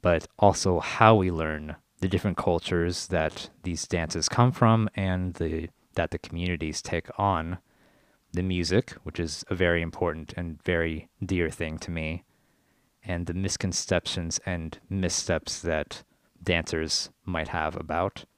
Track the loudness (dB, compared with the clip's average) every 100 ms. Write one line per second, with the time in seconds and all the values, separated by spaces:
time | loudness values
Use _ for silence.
0 | 4 2 0 4 4 6 2 0 -2 6
1 | 8 8 6 0 -2 -4 -8 -12 _ _
2 | 0 0 0 0 2 0 2 0 0 -2
3 | -2 0 0 -4 -16 _ -6 -6 -2 -2
4 | -2 -2 -2 4 4 6 6 6 2 0
5 | 0 0 -2 -2 -2 -2 -6 _ _ -2
6 | -2 -2 -6 -4 -2 -2 -4 -6 -4 -4
7 | -4 0 2 2 -2 -8 _ _ _ _
8 | _ _ _ -4 0 0 2 2 0 -10
9 | -12 -6 -6 -6 -6 2 4 4 0 -2
10 | -2 -2 -8 -8 -8 -6 -2 0 0 -4
11 | -10 _ -4 0 0 -2 -6 -6 -8 -6
12 | -6 -8 _ _ _ _ _ _ _ _
13 | -6 -6 -4 -2 -2 -2 -2 -2 0 0
14 | 0 -6 -4 -6 -4 -4 -6 -12 _ -2
15 | 0 -2 0 -2 -2 -6 -2 -2 -4 -10
16 | -18 _ _ _ 0 2 2 -2 -2 -2
17 | -4 _ -6 -4 -4 -2 -2 -4 -4 -2
18 | -2 -4 -20